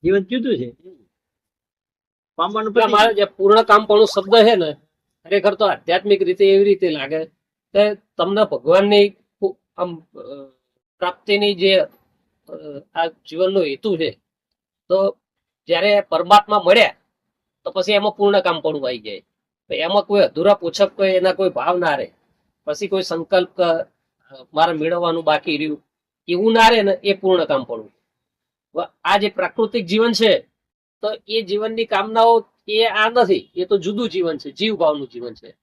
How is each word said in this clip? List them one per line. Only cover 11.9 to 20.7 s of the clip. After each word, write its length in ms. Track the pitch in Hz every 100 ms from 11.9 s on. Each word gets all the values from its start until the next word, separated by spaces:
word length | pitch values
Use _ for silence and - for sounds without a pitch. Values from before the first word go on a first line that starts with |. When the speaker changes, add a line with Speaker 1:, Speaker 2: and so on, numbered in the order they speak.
| _ _ _ _ _ _ 156 151 143 _ 165
Speaker 2:
આ 100 | 170
જીવનનો 520 | _ - 160 185 196
હેતુ 380 | 160 135 220 170
છે, 220 | 160 - _ _ _ _ _ _ _
તો 280 | 190 196 - _ _ _ _ -
જ્યારે 360 | 170 202 208
પરમાત્મા 600 | 202 160 175 208 - 208 175
મળ્યા 300 | 208 196 - _ _ _ _ _ _
તો 80 | 180
પછી 200 | 190 185
એમાં 200 | 202 208
પૂર્ણ 280 | 202 202 202
કામપણું 480 | 180 170 156 151 127
આવી 120 | 123
જાય. 200 | 107 95 _ _ _ _ _
તો 60 |
એમાં 300 | - 160 202
કોઈ 180 | 196 202
અધૂરા 320 | - - 180
પોષક 380 | 202 170